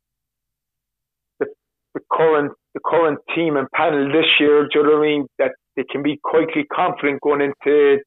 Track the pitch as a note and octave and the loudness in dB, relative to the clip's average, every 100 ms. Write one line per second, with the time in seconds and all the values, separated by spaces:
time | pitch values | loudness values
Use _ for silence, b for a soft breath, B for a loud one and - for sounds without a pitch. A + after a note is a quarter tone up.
0 | _ _ _ _ _ _ _ _ _ _ | _ _ _ _ _ _ _ _ _ _
1 | _ _ _ - - - _ _ _ - | _ _ _ -10 -10 -10 _ _ _ -14
2 | - - D#3+ D3+ C#3+ - _ - - D#3 | -6 0 2 2 -2 -8 _ -10 -2 0
3 | D#3+ C#3+ - - E3 C#3+ C3 - E3+ D3 | 0 -2 -6 -4 -2 -2 -4 -2 -2 0
4 | C#3 D#3 D#3 - D3 D3 C#3+ D3+ C#3+ D3+ | 0 0 2 2 4 4 2 2 2 2
5 | D3+ D3 C3+ - C3+ - _ - B2+ C3+ | 2 -2 -4 -4 -4 -6 _ -10 -8 -6
6 | D3 D3 - D#3+ D#3+ D3+ C#3+ - F3 - | -4 -6 -2 0 0 -4 -6 -2 -4 -2
7 | C#3+ C#3 D3 C#3+ C#3+ C#3 C#3+ D3 C#3+ C#3 | -4 -2 -2 0 -2 -2 0 4 4 2